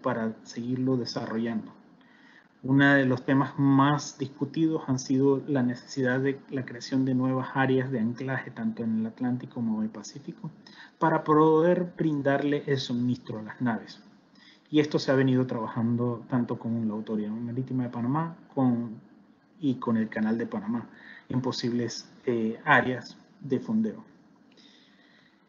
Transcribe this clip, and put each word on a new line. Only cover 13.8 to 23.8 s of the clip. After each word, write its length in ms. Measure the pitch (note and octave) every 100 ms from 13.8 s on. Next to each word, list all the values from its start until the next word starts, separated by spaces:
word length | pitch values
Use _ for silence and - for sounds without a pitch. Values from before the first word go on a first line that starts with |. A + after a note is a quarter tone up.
| - - - - _ _ - _ _
Y 100 | D3+
esto 180 | D3 D#3+
se 140 | -
ha 20 |
venido 320 | C3+ C3 B2+ B2+
trabajando 800 | A#2+ A2 A#2+ A2+ A#2+ B2 A2+ -
tanto 300 | B2+ A#2 A#2
con 280 | A#2 A#2 A2
la 60 |
Autoridad 360 | G#2+ A2 A2 G#2
Marítima 540 | A2 A#2+ A#2+ C3+ C3
de 60 | B2
Panamá 460 | B2 A#2 D3+ E3 E3+ -
con, 460 | C#3 C3 A#2 A#2 A#2 - - - _ _ _
y 160 | C#3+ B2
con 200 | A#2+ A2+
el 120 | A2
Canal 260 | A2+ A2 A2+
de 100 | A2+
Panamá 440 | A2 G#2 A#2 - - - - -
en 120 | B2+
posibles, 720 | B2+ A#2 A#2+ A#2+ A#2 - - - -
eh, 340 | A#2 A2 A2+
áreas 520 | D3+ C3 B2+ B2 - - _ _
de 200 | C3+ B2+
fondeo. 440 | - A2